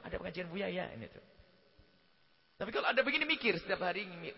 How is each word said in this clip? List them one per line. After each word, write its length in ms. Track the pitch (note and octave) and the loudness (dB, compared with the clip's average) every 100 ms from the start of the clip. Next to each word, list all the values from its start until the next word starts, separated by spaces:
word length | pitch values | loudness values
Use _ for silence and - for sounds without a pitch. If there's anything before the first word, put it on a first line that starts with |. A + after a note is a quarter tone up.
ada 120 | - F3+ | -4 -4
pengajian 320 | F3+ F3+ F3 | -4 -6 -4
Buya 160 | F#3 F#3+ | -2 -2
ya." 240 | F3+ - | -2 -4
Ini 160 | A2+ A2 | -6 -12
tuh. 160 | - - - - - - - - _ _ _ _ _ _ - | -14 -20 -20 -20 -20 -20 -20 -20 _ _ _ _ _ _ -6
Tapi 140 | G3 | -2
kalau 160 | - - | 2 4
Anda 160 | B3+ | 4
begini 200 | C4 D4+ D#4 | 4 4 4
mikir, 280 | D#4+ A#3 E3+ | 2 4 2
setiap 240 | - F#3+ | 2 0
hari 240 | F3+ F3+ G3 E3+ E3 | 0 0 -4 -8 -10